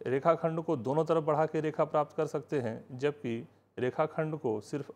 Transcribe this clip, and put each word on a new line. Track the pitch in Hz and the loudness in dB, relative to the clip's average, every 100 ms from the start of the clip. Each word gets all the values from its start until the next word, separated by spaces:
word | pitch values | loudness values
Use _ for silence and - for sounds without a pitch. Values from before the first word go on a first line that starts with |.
| - | -2
रेखाखंड | 135 170 160 165 160 | 2 4 4 2 -2
को | 160 147 | 0 0
दोनों | 113 147 160 | 2 0 4
तरफ | 165 | 2
बढ़ा | 151 147 156 | 4 2 2
के | 156 | 0
रेखा | 151 147 151 | -2 0 0
प्राप्त | 151 147 - | 0 0 -2
कर | 151 | -2
सकते | 151 139 147 | -2 -2 -2
हैं, | 117 117 - 131 | -2 -6 -10 -4
जबकि | 143 143 120 117 156 _ _ - | -4 -2 -4 -4 -6 _ _ -4
रेखाखंड | 123 - 156 - 156 156 | -2 0 -2 0 -4 -2
को | 127 107 | -2 -2
सिर्फ | - 147 - | -4 -8 -6